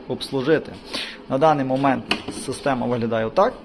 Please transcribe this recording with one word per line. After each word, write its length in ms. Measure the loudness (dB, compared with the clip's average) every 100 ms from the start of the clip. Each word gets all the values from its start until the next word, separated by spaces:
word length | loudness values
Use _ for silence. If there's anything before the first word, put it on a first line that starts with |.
| -4
обслужити. 640 | -6 -2 -2 2 2 2 -14 -10 -8 -8 -12 -4
На 80 | 4
даний 280 | 4 4 2
момент 380 | 2 2 2 -2 -4 -4 -8 -8
система 420 | -2 0 0 0
виглядає 380 | 0 0 0 2
отак. 280 | 4 2 2